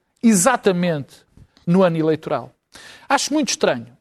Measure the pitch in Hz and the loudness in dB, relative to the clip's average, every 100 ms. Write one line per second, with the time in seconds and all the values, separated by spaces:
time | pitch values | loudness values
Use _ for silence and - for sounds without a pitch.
0 | _ _ 233 208 196 240 208 175 175 156 | _ _ 2 2 2 0 0 0 -2 -4
1 | 131 - _ _ - _ - 180 185 165 | -8 -18 _ _ -20 _ 0 2 2 2
2 | 156 156 - 135 123 _ _ - - - | 0 -2 -4 -8 -8 _ _ -20 -20 -20
3 | - 277 - 294 269 - 196 131 117 _ | -4 -2 0 -4 -4 -2 -2 -2 -8 _